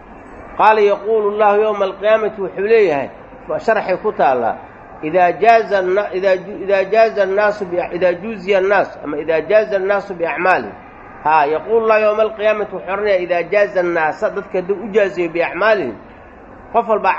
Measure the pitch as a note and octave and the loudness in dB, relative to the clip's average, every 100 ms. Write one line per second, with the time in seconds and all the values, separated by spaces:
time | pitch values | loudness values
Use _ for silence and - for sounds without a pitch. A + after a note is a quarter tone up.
0 | - - - - - - F#3+ A3 G#3 G3+ | -20 -20 -20 -20 -12 0 4 4 4 2
1 | G#3 A3 G#3 G#3 G#3+ G#3 A3 G#3 F#3+ - | 0 0 0 2 2 4 2 0 -2 -2
2 | G#3 A3 G#3+ G3+ F#3 E3+ G3 A3+ G3 C#3+ | 2 2 0 -6 -8 -4 2 4 4 0
3 | B2 - - - - D#3 - G#3+ F#3 F3+ | -4 -10 -20 -18 -8 -6 0 -2 0 -4
4 | G#3+ G#3 E3 B2+ A#2 F#2+ - - - - | -2 0 2 2 0 -4 -10 -20 -20 -12
5 | D#3 F3 F3 E3 G#3+ A3+ G3+ G3 F#3 F#3+ | -2 2 2 2 4 4 4 0 0 0
6 | G#3 F#3+ F#3+ F#3 F3 G3+ F#3 G3 F#3+ G#3+ | -2 -2 0 0 -2 -10 -2 0 2 4
7 | A3+ G3+ F#3+ G3 G#3 G#3 F#3 F3 E3+ E3+ | 4 2 0 2 0 0 -4 -4 -4 0
8 | F3+ E3+ G#3 G#3+ F3+ G3 F#3+ G3 D#3 - | 0 0 -6 -8 0 0 2 0 0 -6
9 | C#3 D3+ D#3 D#3+ D3+ G#3+ G#3+ G3+ F#3+ G3+ | -10 -8 -2 -2 2 2 2 -2 0 -2
10 | F#3+ F3+ E3 D3+ F3+ E3 G#2+ F#2+ - - | -4 -6 -6 -2 2 2 0 -12 -20 -20
11 | - - D3 D#3 D3 D#3 F3+ A3+ A3 G#3+ | -20 -6 0 2 2 0 0 0 2 2
12 | G#3+ G#3+ A3 A3 G#3 G#3+ G3 F#3 D#3 G3 | 2 0 -2 0 -2 -2 -4 -8 -8 -4
13 | G#3 F#3+ F3+ F3 E3+ G3+ G3+ F#3 F3 E3+ | 0 0 0 -2 0 0 0 0 0 0
14 | D#3 D3+ G#3 F3+ F#3 F#3+ F3+ G3 A3 G3+ | -2 -2 -4 -4 -6 -6 -4 -4 -2 0
15 | G3 E3 E3+ E3 D#3 D#3 G#3 G#3+ C3+ G2+ | 0 0 -4 -2 -4 0 2 2 0 -8
16 | - - - - - - - A3 G#3+ G#3+ | -16 -20 -20 -20 -20 -20 -4 -2 0 0
17 | F#3+ | 0